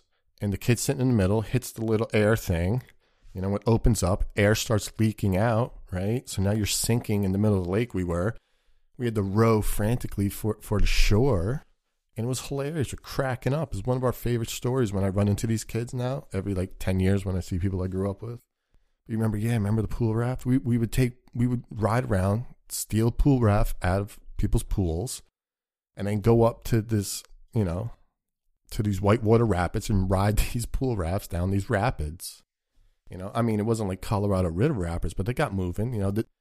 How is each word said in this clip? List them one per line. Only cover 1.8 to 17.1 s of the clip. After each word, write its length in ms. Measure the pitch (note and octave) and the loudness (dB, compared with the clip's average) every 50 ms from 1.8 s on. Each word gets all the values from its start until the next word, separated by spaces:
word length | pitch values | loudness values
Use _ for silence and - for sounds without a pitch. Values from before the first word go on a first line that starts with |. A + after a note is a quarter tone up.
| A2 | -2
little 260 | A2 A2 G#2+ A2+ - - | 0 0 0 0 0 0
air 220 | G#2+ G#2 G#2 A2+ | 2 4 4 2
thing. 480 | A2+ - - F2 D#2+ F2 F#2 A2+ C3 - - - _ _ _ _ _ _ - - | 2 0 -2 -2 0 0 0 -2 -4 -6 -10 -20 _ _ _ _ _ _ -14 -10
You 80 | F#2 | -6
know, 140 | F#2 G2 G2+ | -4 -2 -4
it 80 | G#2 - | -2 2
opens 380 | A2 A2+ G#2+ - B2 A2 - F#2 | 2 2 4 4 4 2 4 2
up, 220 | F2 G2+ - - - - | 0 0 0 -2 -4 0
air 200 | - G2+ G2+ A2 | 2 4 4 4
starts 360 | - - - A#2 G2+ - - - - | 2 0 -2 -2 -2 -2 -4 -4 0
leaking 380 | A2 A2 G#2 - - G2+ F#2 | 0 0 0 0 0 0 2
out, 420 | F2+ A2 A#2+ A2 A2 B2+ - - - - - | 2 2 2 2 0 -2 -2 -6 -16 -14 -8
right? 380 | F#2+ F2+ F#2+ G#2 A#2 C3 - | -6 -4 -2 -2 -4 -4 -6
So 140 | - - - | -8 -4 -2
now 100 | F#2+ G2 | 0 0
you're 140 | G#2+ A2+ G2+ | 0 0 0
sinking 580 | F#2 - - - - A#2 B2 - - G#2+ G2+ G2+ | -2 -2 -2 0 0 0 0 0 0 -2 0 0
in 80 | F#2+ | 0
the 60 | F#2+ | 0
middle 220 | G2 G#2+ G#2+ G#2 F#2+ | 2 2 2 2 2
of 40 | F2+ | 0
the 80 | F2 | 0
lake 220 | F#2+ A2 B2 A#2+ - | -2 -2 -2 -2 -2
we 100 | F#2 F2+ | -4 -2
were. 320 | F2 E2+ F2 F2+ A2+ A#2 - _ _ _ _ _ _ _ _ _ _ _ | -2 -2 -2 -2 -2 -4 -6 _ _ _ _ _ _ _ _ _ _ _
We 80 | - B2+ | -6 -4
had 100 | A#2 A2 | -2 -2
to 60 | A2 | -2
row 400 | G2 G2 F#2+ A2 A2+ A2+ A2+ G#2+ | -2 0 2 4 4 4 4 4
frantically 680 | G2+ - - - G#2 G#2+ B2 - - - - G#2 G2+ | 2 0 0 0 2 0 0 0 -4 -6 -4 -2 -2
for, 300 | G2+ - - - G#2+ G#2+ - | -2 -2 -4 -4 -4 -4 -4
for 220 | - - G#2+ G2 | -4 -2 2 4
the 40 | F#2 | 6
shore, 800 | - - - - - G#2 G#2 C3 C#3+ A2+ E2+ E2 G#2 C3 D#3+ - _ _ _ _ _ _ _ _ _ - | 6 6 6 6 6 6 4 4 4 2 2 0 0 -2 -4 -8 _ _ _ _ _ _ _ _ _ -8
and 80 | - A2 | -6 -4
it 20 | |
was 200 | B2 C3 - - | -4 -4 -6 -6
hilarious. 440 | - C#3 C#3 C#3 C#3+ E3 D#3+ B2+ - | -6 -6 -6 -4 -4 -2 -4 -4 -4
We're 80 | - - | -6 -12
cracking 540 | - - - - C#3 C3 B2 - - B2+ C3+ | -12 -10 -4 -2 -2 -2 -2 -2 -2 -2 -2
up. 200 | D#3 D#3+ - - | -2 -4 -4 -6
It's 120 | G2 A2+ | -6 -2
one 100 | B2+ B2+ | -2 -2
of 80 | C3 B2+ | 0 0
our 80 | B2 | -2
favorite 380 | A2+ - - A#2+ B2 A2+ A2+ - | -2 -2 -4 -2 -2 -2 -4 -6
stories 420 | - - - B2 B2+ C3 B2 G2 | -8 -6 -4 -2 0 0 0 0
when 140 | G2 F#2+ G2 | 0 -2 -2
I 40 | G2 | 0
run 200 | F#2 G2+ G2+ G2+ | 2 2 2 2
into 180 | G2+ - - | 2 0 0
these 160 | A2+ A2 G#2+ - | -2 -2 -2 -4
kids 300 | - - A2 B2 A#2+ - | -6 -6 -6 -6 -6 -6
now, 340 | B2 B2 B2+ C3+ D3 - - - | -6 -4 -4 -6 -6 -8 -6 -6
every, 200 | G2 F#2+ G2+ G2 | -6 -4 -2 -2
like, 220 | F#2 F#2 G2 - | -4 -4 -6 -6
ten 220 | - - - F#2 F#2 | -6 -2 -2 0 2
years 240 | F#2 F#2 | 2 2